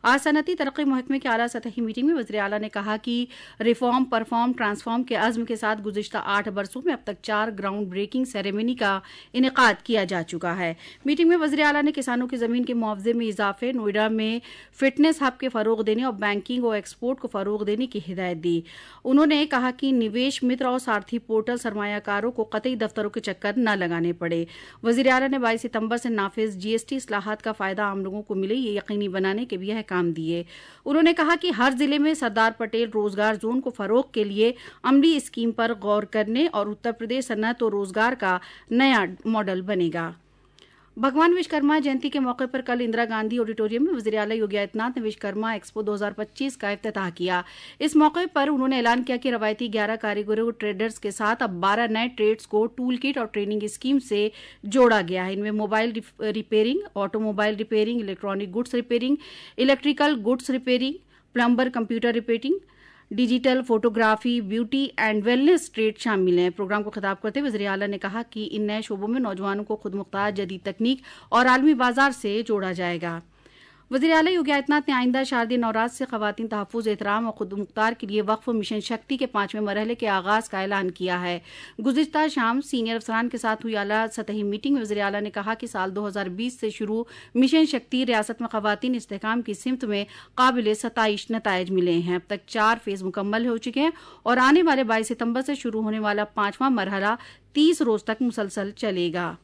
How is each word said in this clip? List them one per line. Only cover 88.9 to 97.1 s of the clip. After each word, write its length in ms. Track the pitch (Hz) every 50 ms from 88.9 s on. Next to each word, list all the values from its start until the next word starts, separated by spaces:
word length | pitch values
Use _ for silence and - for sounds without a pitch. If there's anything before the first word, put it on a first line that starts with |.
| 254
इस्तेहकाम 460 | 233 - _ 202 196 - 220 226 240
की 120 | 226 - 202
सिमत 280 | - - 254 254 254 269
में 200 | 214 208 202 202 - - - - - _ -
काबिल 360 | 254 262 254 247 220 214 214
सताइश 500 | 214 - 233 - 226 220 220 208 202 - -
नताइज 400 | 226 220 - 214 190 180 185 180
मिले 280 | 190 185 175 180 170 170
हैं। 160 | 170 175 180
अब 60 | 180 175 _
तक 100 | 208 196 _ -
चार 300 | - 226 214 220 233 233
फेज 220 | - 214 196 190 185
मुकम्मल 420 | 190 180 208 190 202 208 226 233
हो 100 | 247 226 226
चुके 200 | - 247 226 269
हैं 120 | 294 330 330 - - - - - _
और 120 | 220 240 254
आने 220 | 254 269 294 359 349
वाले 200 | 330 277 262 262
बाईस 220 | 220 226 220 220 220
सितंबर 340 | 247 - 240 233 233 254
से 120 | 262 294 285
शुरू 260 | 269 - 240 214 220
होने 160 | 220 214 214 220
वाला 240 | 214 208 208 208 208 208 _
पाँचवां 360 | - 202 202 202 - 262 277
मरहला 440 | 254 220 190 190 202 196 196 208